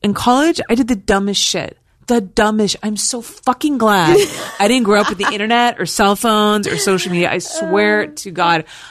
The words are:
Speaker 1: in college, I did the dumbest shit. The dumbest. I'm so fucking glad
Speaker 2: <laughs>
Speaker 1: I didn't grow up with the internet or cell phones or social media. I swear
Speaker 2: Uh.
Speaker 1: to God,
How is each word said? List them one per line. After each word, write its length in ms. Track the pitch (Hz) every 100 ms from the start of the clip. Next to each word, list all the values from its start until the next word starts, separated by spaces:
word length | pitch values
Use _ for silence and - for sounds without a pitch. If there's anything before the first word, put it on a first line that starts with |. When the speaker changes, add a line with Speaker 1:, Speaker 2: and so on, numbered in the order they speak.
Speaker 1:
in 120 | 208
college, 480 | 196 - 254 311 339 -
I 60 | 233
did 120 | 240
the 80 | 220
dumbest 460 | - 196 202 190
shit. 360 | - 180 - - _ _ -
The 140 | 240
dumbest. 560 | 190 - 214 214 208 -
I'm 160 | 214 208
so 240 | - 240
fucking 560 | 220 - - 247 302 269
glad 400 | 220 202 160 370
Speaker 2:
<laughs> 420 | 403 - - -
Speaker 1:
I 80 | 202
didn't 160 | 254
grow 180 | 208 208
up 80 | 208
with 80 | 190
the 140 | 202
internet 480 | 202 214 233 240 233
or 60 | 180
cell 300 | - 202 202
phones 520 | 233 214 214 208 202
or 100 | 156
social 340 | - 185 180
media. 180 | 175 175
I 60 | 175
swear 640 | - - 320 196 208 208
Speaker 2:
Uh. 40 | - -
Speaker 1:
to 160 | 196
God, 340 | 175 170 165 156 - -